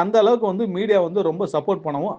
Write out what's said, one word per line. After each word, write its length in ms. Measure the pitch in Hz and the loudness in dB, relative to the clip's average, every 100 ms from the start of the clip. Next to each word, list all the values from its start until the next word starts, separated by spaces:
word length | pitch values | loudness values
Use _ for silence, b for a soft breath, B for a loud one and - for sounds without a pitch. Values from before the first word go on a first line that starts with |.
அந்த 160 | 180 220 | 4 4
அளவுக்கு 280 | 208 240 214 | 4 4 0
வந்து 160 | 185 226 180 | -2 -4 -2
மீடியா 220 | 214 202 170 | 0 2 2
வந்து 140 | 196 170 | 0 -2
ரொம்ப 180 | 165 185 151 | -2 -2 -2
சப்போர்ட் 300 | 143 185 156 | -2 -2 -4
பண்ணவும் 300 | 143 190 | -6 -6